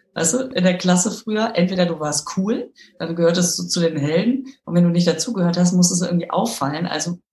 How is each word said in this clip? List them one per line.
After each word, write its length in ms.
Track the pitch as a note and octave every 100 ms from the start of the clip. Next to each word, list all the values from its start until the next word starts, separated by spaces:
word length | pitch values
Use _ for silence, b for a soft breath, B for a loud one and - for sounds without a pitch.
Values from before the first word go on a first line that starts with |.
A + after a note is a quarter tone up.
| _
weißt 200 | - E3
du, 40 | B3+ C4
in 160 | G3
der 120 | F#3 F3
Klasse 340 | F#3 F3+ G#3+
früher, 420 | - A3 G#3+ A3
entweder 320 | - F#3 F#3 E3+
du 120 | D#3
warst 300 | D3 C#3+ - F#3
cool, 340 | G3 C#4 - b b -
dann 180 | E3 E3+
gehörtest 420 | E3+ F3+ F3 -
du 40 |
zu 160 | F3 F3+
den 160 | E3 D#3
Helden 480 | C#3+ E3+ A3+ C#4 B B
und 100 | -
wenn 100 | E3+
du 60 | F3
nicht 160 | E3+ F3
dazugehört 480 | D#3+ B3 G3+ F3 F3
hast, 160 | F3
musstest 300 | F3+ F3 F3
du 40 | -
irgendwie 240 | F3 -
auffallen, 560 | F3 A#3 - C#3 D3+ F3
also 320 | D3+ E3+ F3 _